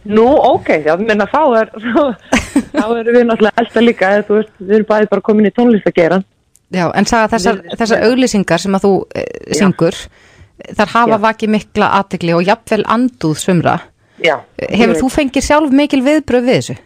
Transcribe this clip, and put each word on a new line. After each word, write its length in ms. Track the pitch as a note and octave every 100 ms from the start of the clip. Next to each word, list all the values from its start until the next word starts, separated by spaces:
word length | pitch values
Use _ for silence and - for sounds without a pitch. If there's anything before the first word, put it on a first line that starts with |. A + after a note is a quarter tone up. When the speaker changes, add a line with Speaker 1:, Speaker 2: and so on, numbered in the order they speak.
Speaker 1:
Nú, 240 | G#3 G#3+ A#3
ok, 400 | C#4 A#3+ E4+ - E3+
já, 140 | D3+ E3
menna 240 | A3+ G#3 G3
þá 140 | C#4+ D#4 A3+
er, 80 | A3 A3 A#3 B3+ C#4+ G#3
<laughs> 520 | - A#3+ - C#4 - D4+
þá 80 |
erum 320 | G#3+ A#3 A3+ A#3+
við 80 |
náttúrulega 380 | A#3 A3+ G#3+ -
elsta 160 | A#3 A3+
líka, 300 | A#3 A3+ F#3
eða, 140 | G#3 G#3
þú 80 | G#3+
veist, 160 | G#3+ _
við 180 | F#3 G#3+
erum 120 | G#3
bæði 180 | G#3+ G#3
bara 120 | G3
komin 260 | - G#3+ G3+
í 60 | -
tónlistageirann. 720 | A#3+ G#3+ - - E3 F#3 G3 _ _ _ _
Speaker 2:
Já, 180 | F#3 E3
en 160 | - G#3
Saga, 220 | A#3 A3
þessar, 300 | A3+ F#3 G3
Speaker 1:
Við 140 | - -
Speaker 2:
þessar 220 | A3+ A#3
Speaker 1:
erum 100 | A3
Speaker 2:
auglýsingar 480 | B3+ B3+ G#3 F3+ E3
sem 160 | F#3+ G3
að 80 |
þú, 80 | G3+ F#3+ - -
eh, 80 |
Speaker 1:
Já. 320 | - - - -
Speaker 2:
syngur, 340 | G3 - E3 - - _ _ _ - _ - -
þær 160 | G#3
hafa 240 | A3+ A#3 A3
Speaker 1:
Já. 60 |
Speaker 2:
vakið 260 | A3 A3 G#3+
mikla 400 | G#3+ - G#3+ G3 G3
athygli 320 | G3 F#3 E3+ E3+
og 80 |
jafnvel 400 | F3+ A3 - G#3+
andúð 540 | - A3 B3 _ D#3+ D3+
sumra. 380 | - F3 C3 B2 - _ _ -
Speaker 1:
Já, 220 | E3+ C3 - -
Speaker 2:
Eh, 160 | - G3
hefur 180 | A3+
Speaker 1:
ég 60 | -
Speaker 2:
þú 80 | B3+
Speaker 1:
veit. 80 | D#4
Speaker 2:
fengið 320 | C#4 C#4 -
sjálf 240 | D4 D#4
mikil 300 | C4 D4 C#4
viðbrögð 460 | B3+ D#4 - A#3+ B3
við 80 | F#3
þessu? 180 | - C3